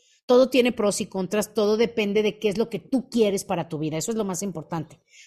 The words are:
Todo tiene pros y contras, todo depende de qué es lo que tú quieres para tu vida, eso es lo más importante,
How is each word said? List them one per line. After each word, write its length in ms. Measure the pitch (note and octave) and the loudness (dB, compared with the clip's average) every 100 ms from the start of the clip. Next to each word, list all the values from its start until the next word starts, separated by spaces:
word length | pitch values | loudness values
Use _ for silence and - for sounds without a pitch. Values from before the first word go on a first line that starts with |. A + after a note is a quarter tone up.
| _ _ - | _ _ 2
Todo 220 | B3 B3+ | 4 6
tiene 240 | C4 A#3+ | 4 2
pros 260 | A#3 G#3 - | 2 0 -2
y 60 | G3+ | -4
contras, 480 | F#3+ F#3 G#3+ G3+ | -6 -2 -2 -2
todo 240 | - G#3 G#3+ | 0 2 2
depende 440 | A#3 A#3 G3+ G#3 | 0 0 0 0
de 160 | G#3 G#3 | 0 0
qué 120 | G#3+ | -2
es 80 | G3 | -2
lo 120 | A3+ | -4
que 100 | F#3+ | -6
tú 300 | - C4 - | -4 -4 0
quieres 360 | A#3 G#3 F#3+ - | 2 2 0 -2
para 240 | F3 D#3+ | -4 -4
tu 100 | D3 | -4
vida, 180 | D#3 D#3+ | -4 -4
eso 140 | F#3+ | -4
es 60 | A3 | -4
lo 80 | G3 | -4
más 180 | F3 | -4
importante, 560 | G3+ E3 D3 E3 D3+ - _ - | -6 -8 -6 -6 -8 -14 _ -20